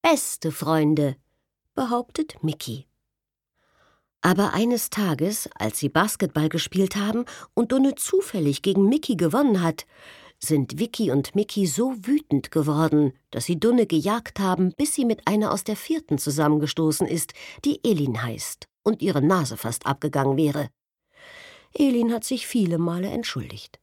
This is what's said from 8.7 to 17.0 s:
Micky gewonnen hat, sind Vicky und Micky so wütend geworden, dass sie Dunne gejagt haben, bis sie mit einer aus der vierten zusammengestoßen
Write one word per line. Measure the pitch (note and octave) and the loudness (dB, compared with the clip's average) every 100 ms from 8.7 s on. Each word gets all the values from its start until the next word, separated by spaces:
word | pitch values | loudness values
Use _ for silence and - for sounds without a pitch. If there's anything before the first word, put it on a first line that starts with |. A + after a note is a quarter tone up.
| G3 G3 | 4 4
Micky | D4 - | 4 0
gewonnen | F#3+ E3+ A3+ C#4+ F#3+ | 0 2 4 4 4
hat, | E3 D#3+ - _ - - - _ | 2 -2 -10 _ -20 -20 -20 _
sind | - D#3 B2+ C3+ | 0 0 0 -4
Vicky | A#3 - G3+ | -6 -2 0
und | C3+ C#3+ G3+ | 0 0 -2
Micky | G#3 G#3 F#3 | -2 0 0
so | C#3+ B3+ B3 | 0 -2 -2
wütend | F#3+ D4 - C#3 - | 0 -2 2 -2 0
geworden, | D#3+ D3 D3+ D#3+ D3+ C#3+ - _ | -2 0 2 2 4 2 -2 _
dass | B2+ | -8
sie | - E3+ | -4 0
Dunne | G#3+ B3+ D#4 | 2 4 4
gejagt | E3 E3+ A3+ - - | 2 0 -4 -4 -4
haben, | F#3+ F3+ F#3 - | -2 2 0 0
bis | D4+ | -2
sie | - | 0
mit | A#3+ A3 - | 0 0 0
einer | G#3+ G#3+ | 0 0
aus | G3+ | -2
der | - G#3+ | -4 -8
vierten | - D#4+ - C#3+ | -4 -6 -2 -2
zusammengestoßen | - D3 D3+ D3+ D3 - D#3+ D3+ | -2 0 2 2 0 0 0 0